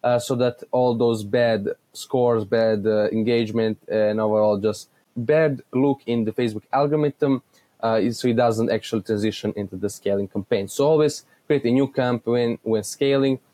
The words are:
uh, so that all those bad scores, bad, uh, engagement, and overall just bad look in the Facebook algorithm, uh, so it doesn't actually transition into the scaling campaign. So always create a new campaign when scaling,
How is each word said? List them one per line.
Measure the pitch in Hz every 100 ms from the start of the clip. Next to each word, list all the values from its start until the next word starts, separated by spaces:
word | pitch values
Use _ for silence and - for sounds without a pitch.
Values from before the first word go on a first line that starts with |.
uh, | 123 120
so | - 123
that | 123 - -
all | 123 127 117
those | 117 113
bad | 101 120 117 110 101 - _
scores, | - - 131 120 113 101
bad, | 117 113 107 104
uh, | 107 104
engagement, | 113 110 117 110 113 110 107 -
and | 110 107 107
overall | 107 107 107 101
just | 107 104 - _ _ -
bad | 117 151 156 131 -
look | 123 139 135 -
in | 120 110
the |
Facebook | 107 120 107 -
algorithm, | 135 147 151 147 - 143 127 - _ _ _
uh, | 113 113 107
so | 113 127
it | 117
doesn't | 120 110 117
actually | 113 - 113
transition | - 107 107 - 110 104
into | 98 95
the | 101
scaling | - 101 101 98
campaign. | 104 98 110 98
So | - 143
always | 156 151 - - _ -
create | 147 117
a |
new | 127 135
campaign | - 123 117 - 120 120 117
when | 113 110
scaling, | 104 - 139 139 135 131 _